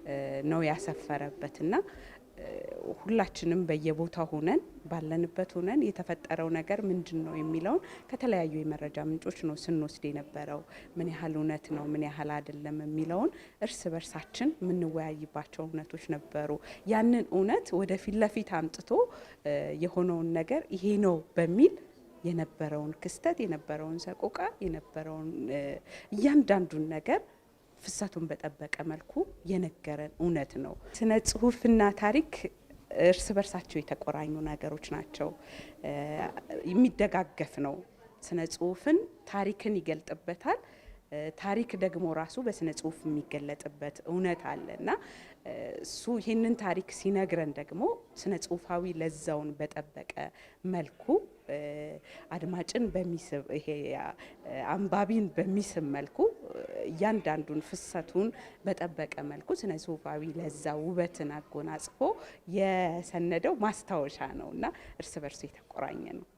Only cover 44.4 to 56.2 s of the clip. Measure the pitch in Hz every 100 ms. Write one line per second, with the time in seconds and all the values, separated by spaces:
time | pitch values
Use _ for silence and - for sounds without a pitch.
44.4 | - 143 - - - 453 - - - -
45.4 | - 117 120 - - - - 233 202 226
46.4 | 226 240 208 175 190 - 190 196 190 170
47.4 | 156 143 143 165 302 466 - - - 180
48.4 | - 175 - 175 180 165 160 151 - 151
49.4 | 151 143 151 - 151 - - - - -
50.4 | - - 185 180 151 - - 339 - -
51.4 | - 143 147 147 151 151 - - - 170
52.4 | 165 180 170 - 233 180 180 170 - 143
53.4 | - 147 151 147 143 135 - - - -
54.4 | - 131 117 170 196 190 202 226 202 156
55.4 | 190 196 196 - 147 139 143 -